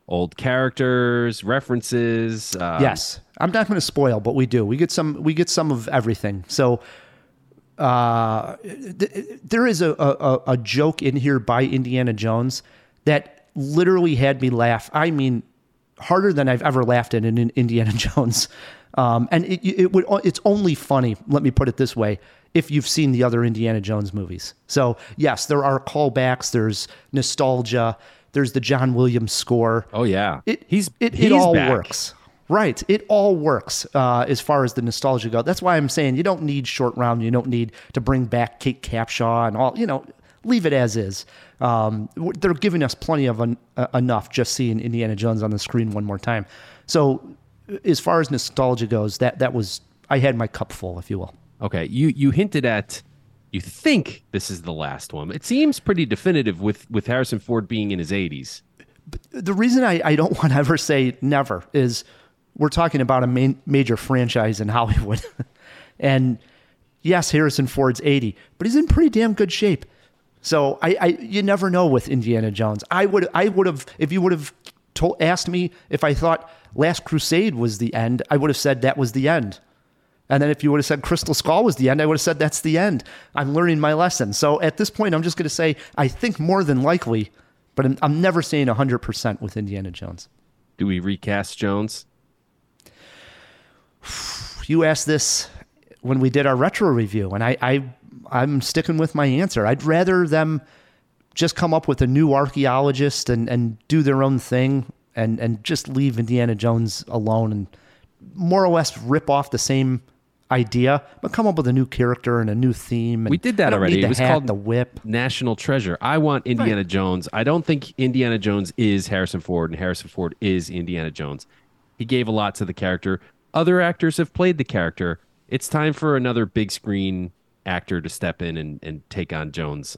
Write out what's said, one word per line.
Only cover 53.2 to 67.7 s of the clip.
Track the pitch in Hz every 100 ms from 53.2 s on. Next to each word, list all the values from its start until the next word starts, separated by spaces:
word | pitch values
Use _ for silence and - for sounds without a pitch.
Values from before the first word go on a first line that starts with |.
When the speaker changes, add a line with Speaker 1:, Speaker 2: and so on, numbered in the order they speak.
| _ _ _
Speaker 1:
you | 92
think | - - 320 226 - - _
this | 98 -
is | 90
the | 85
last | 78 73 67 -
one. | - 147
It | 156
seems | - 262 302 -
pretty | - 175
definitive | 123 107 185 156 110 87
with, | 104 101 -
with | 110 120
Harrison | 127 127 107
Ford | - 113 92
being | 110 104
in | 92
his | 80
eighties. | 98 85 69 - - _ _ _ _ 160
Speaker 2:
But | - -
the | 254 185
reason | 196 240 254
I, | 240 170
I | 160
don't | 151 175 -
<laughs> |
wanna | 156 139
ever | 139 160
say | - 139 127 -
never | 135 143 123 90 -
is | 143 123 113 - _ _ _ _ -
we're | 147
talking | 170 170 143
about | 123 127
a | 123
main, | 127 135 135 -
major | 139 120 113
franchise | - 127 120 120 110 101
in | 107
Hollywood. | 120 113 - 104 110 453 - - _
<laughs> | - - - -
And | 139 135 127 110 _ _ _ _ _ _
yes, | 160 175 -
Harrison | 151 151 139
Ford's | 131